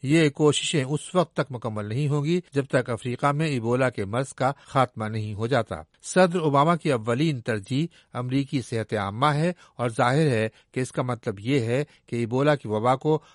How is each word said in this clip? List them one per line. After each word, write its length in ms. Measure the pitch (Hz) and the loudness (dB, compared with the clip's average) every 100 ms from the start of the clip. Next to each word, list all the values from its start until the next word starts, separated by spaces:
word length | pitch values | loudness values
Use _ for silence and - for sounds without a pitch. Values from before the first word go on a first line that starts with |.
یہ 260 | 131 165 151 | 2 4 4
کوششیں 540 | - 151 143 - 160 | 4 2 4 0 -2
اس 320 | 131 147 - 180 | -2 -4 -2 -2
وقت 180 | 165 | 0
تک 180 | - - | -2 -4
مکمل 340 | 120 117 107 104 | -6 -6 -6 -4
نہیں 220 | 120 147 | -2 -2
ہوں 180 | 147 147 | -2 0
گی 160 | 180 - | -2 0
جب 140 | 139 135 | -4 0
تک 240 | 131 123 | 0 0
افریقہ 420 | 117 123 120 143 | -4 -6 -2 0
میں 160 | 143 160 | 0 0
ایبولا 420 | 131 113 123 127 | -2 0 0 0
کے 160 | - 98 | -2 -4
مرض 280 | 120 139 | -4 -4
کا 180 | - 131 - - | -2 -2 -2 -2
خاتمہ 400 | 135 127 113 107 | 0 0 -2 -6
نہیں 280 | 110 107 | -6 -6
ہو 140 | 101 117 | -6 0
جاتا۔ 280 | 127 110 80 80 _ | 0 0 -8 -12 _
صدر 360 | - 185 180 175 | -2 4 4 4
اوباما 360 | 156 139 156 170 | 2 4 4 2
کی 160 | 160 | 0
اولین 500 | 123 110 120 165 135 | -2 0 0 0 -2
ترجیح 460 | 117 107 95 131 170 - _ | -4 -4 -2 -2 -2 -6 _
امریکی 480 | 117 127 135 135 139 | -8 -2 -2 -2 -4
صحت 320 | - 113 107 | -4 -6 -2
عامہ 320 | 107 98 107 147 | -2 -2 0 2
ہے 260 | 147 170 175 - - | 2 0 -4 -12 -6
اور 140 | 123 | -4
ظاہر 380 | 113 120 139 156 | 0 2 4 2
ہے 220 | 110 110 - _ | 2 -2 -6 _
کہ 80 | 127 | -6
اس 120 | 127 | -4
کا 100 | - | -4
مطلب 380 | 127 120 123 101 | -4 -4 -6 -6
یہ 200 | 110 143 | -2 0
ہے 240 | 113 127 147 _ - | 0 -2 -4 _ -8
کہ 100 | 120 | -4
ایبولا 400 | 113 127 147 147 | -2 2 2 2
کی 120 | 110 | 0
وبا 280 | 107 120 135 | 0 0 0
کو 240 | 151 156 - | 0 -2 -4